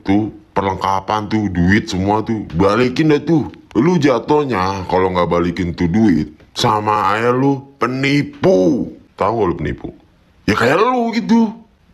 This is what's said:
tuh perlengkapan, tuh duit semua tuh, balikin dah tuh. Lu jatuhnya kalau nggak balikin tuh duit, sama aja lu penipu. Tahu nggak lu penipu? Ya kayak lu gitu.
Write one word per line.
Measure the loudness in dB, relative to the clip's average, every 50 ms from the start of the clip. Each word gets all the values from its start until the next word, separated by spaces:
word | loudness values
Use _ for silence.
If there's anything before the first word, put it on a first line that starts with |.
| -2
tuh | 0 0 0 0 -2 -6 -12 -20 _
perlengkapan, | _ -4 -2 -2 -2 -2 -2 -2 -2 -2 -2 -2 -4 -4 -2 -2
tuh | -2 -2 -2
duit | -2 0 0 2 2 2 2 0
semua | -2 -4 -2 0 0 0 0 -2
tuh, | -2 -4 -6 -6 -6 -2 0
balikin | 0 2 2 2 0 0 0 0 2 2 2
dah | 2 2
tuh. | 0 0 0 0 -2 -8 -16 -16 -4 -2 0
Lu | 2 2 2
jatuhnya | 2 2 2 2 2 0 0 0 0 0 0 -2 -2 -2 -2 -4 -6 -4 -2
kalau | 0 0 0 0 0
nggak | 0 0 0
balikin | 0 0 0 0 -2 -2 -4 -4
tuh | -2 -2 -2
duit, | 0 2 2 4 4 4 2 0 -4 -8 -16 -20 _ -6 -2
sama | 0 0 0 0 0 0 0 0 0 0 0
aja | 0 0 0
lu | 2 2 2 2 0 0 -4 -12 -8 -4
penipu. | -4 -4 -2 -2 -2 0 0 0 -2 -2 -4 -2 2 2 4 4 2 2 0 0 -4 -6 -10 -16 -20 _ _
Tahu | -4 -2 -2 0 0
nggak | 0
lu | -2 -2
penipu? | -4 -6 -6 -6 -8 -10 -14 -16 -18 _ _ _ _ _ _ _ _ _ -2
Ya | 0 0
kayak | 2 2 2 2 2
lu | 2 0 0 -2 -2 -2
gitu. | -2 0 2 4 4 2 2 -2 -8 -18 _ _ _ _ _